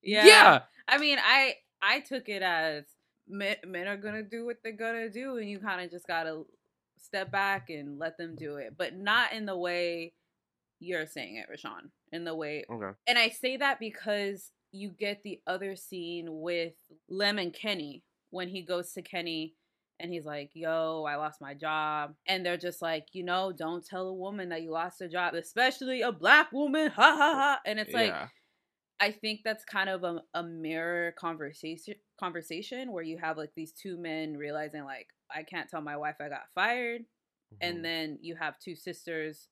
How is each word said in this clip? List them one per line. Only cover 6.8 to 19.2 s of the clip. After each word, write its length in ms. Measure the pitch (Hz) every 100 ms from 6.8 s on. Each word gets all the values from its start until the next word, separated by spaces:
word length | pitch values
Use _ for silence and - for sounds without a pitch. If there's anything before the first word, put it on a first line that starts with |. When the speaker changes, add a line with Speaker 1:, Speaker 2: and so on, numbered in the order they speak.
| _ _
Speaker 1:
step 300 | - 196 190
back 380 | 202 196 196 190
and 280 | 151 143 143
let 180 | 165 165
them 160 | 170 156
do 200 | 156 143
it." 180 | 117 147
But 180 | 170
not 380 | 190 202 226 233
in 140 | 226 208
the 100 | 185
way 560 | 175 175 175 170 165 _ _ _ _ _ _ _
you're 280 | 170 170 156
saying 300 | 151 104 110
it, 100 | -
Rashawn, 400 | 113 - 95 - _ _
in 120 | 165
the 100 | 170 160
way 280 | 151 151 -
Speaker 3:
Okay. 260 | 117 98 98 -
Speaker 1:
and 120 | 240
I 100 | 226
say 260 | 226 254 262
that 220 | 277 269
because 720 | 220 214 220 208 202 196 - _ _
you 180 | 196 202
get 320 | 175 208 202
the 180 | 208 180 -
other 280 | 185 196 185
scene 500 | - 185 170 175 165 156
with 340 | 165 175 165 - _ - _
Lem 300 | 185 202 208
and 140 | 175
Kenny 500 | - 220 190 147 135 _ _ _
when 180 | 180 180
he 140 | 190
goes 300 | 170 180 175
to 100 | -
Kenny 520 | 170 180